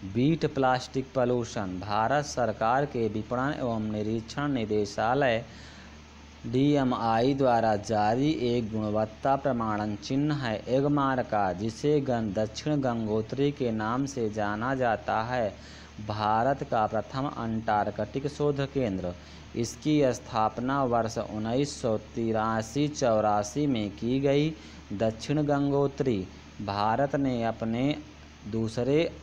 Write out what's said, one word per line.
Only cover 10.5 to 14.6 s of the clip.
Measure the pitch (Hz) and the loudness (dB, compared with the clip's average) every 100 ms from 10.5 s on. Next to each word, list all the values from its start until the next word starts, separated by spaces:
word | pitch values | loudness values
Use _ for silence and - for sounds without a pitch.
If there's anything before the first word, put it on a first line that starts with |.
| 107 - | -4 0
एगमार | 127 139 147 135 131 | 2 2 2 2 0
का, | 113 107 98 | 0 0 0
जिसे | 90 110 110 147 151 | 0 -4 -2 2 2
गं-, | 131 120 110 | 2 0 0
दक्षिण | 95 110 - 156 151 | 0 -2 -2 -2 0
गंगोत्री | 131 117 110 110 110 131 143 | 0 -2 0 0 -2 0 0
के | 143 123 | 0 -2
नाम | 110 107 123 139 | 0 0 0 -2
से | 135 110 | -2 -2
जाना | 107 104 107 | 0 -2 -2